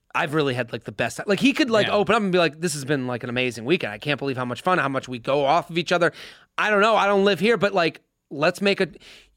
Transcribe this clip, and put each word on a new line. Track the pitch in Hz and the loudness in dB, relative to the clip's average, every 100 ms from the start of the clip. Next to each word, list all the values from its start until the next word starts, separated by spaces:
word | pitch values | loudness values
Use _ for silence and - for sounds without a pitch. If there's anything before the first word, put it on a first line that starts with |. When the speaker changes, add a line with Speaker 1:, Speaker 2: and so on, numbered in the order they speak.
| _ | _
Speaker 1:
"I've | 127 160 | -4 -2
really | 156 139 | 0 0
had, | 123 120 | 0 -4
like, | 117 | -8
the | - | -10
best | 107 120 - | -4 -4 -4
time." | 233 | -10
Like, | 202 | 0
he | 247 | 0
could, | 277 285 | 2 2
like, | 220 208 | 2 2
Speaker 2:
Yeah. | |
Speaker 1:
open | 208 190 | 0 2
up | 226 | 2
and | 202 | 2
be | 180 | 2
like, | 165 160 | 2 0
"This | 175 | -6
has | 147 | -6
been, | 131 139 127 | -2 -2 -2
like, | 123 | -6
an | 123 | -6
amazing | 120 127 120 | -2 -2 -4
weekend. | 113 180 110 | -2 -2 -2
I | 104 | -8
can't | 147 143 | -4 -4
believe | 139 131 | -4 -4
how | |
much | 123 120 | -6 -4
fun, | - 180 | 0 0
how | 139 | 0
much | 131 - | -2 -6
we | 127 | -10
go | 120 143 139 | -2 0 2
off | 165 151 | 2 0
of | 170 | -4
each | 165 | 0
other. | 175 165 - - - _ - | 2 2 0 -20 -20 _ -4
I | 196 | 0
don't | 208 | 4
know. | 214 | 4
I | 208 196 | 4 4
don't | 202 | 4
live | 196 180 | 4 2
here, | 208 233 | 2 2
but, | 202 | 2
like, | 196 165 - _ _ _ | 2 0 -2 _ _ _
let's | 151 156 175 | -2 0 0
make | 196 190 | 0 0
a | 185 - - - _ | -2 -4 -20 -20 _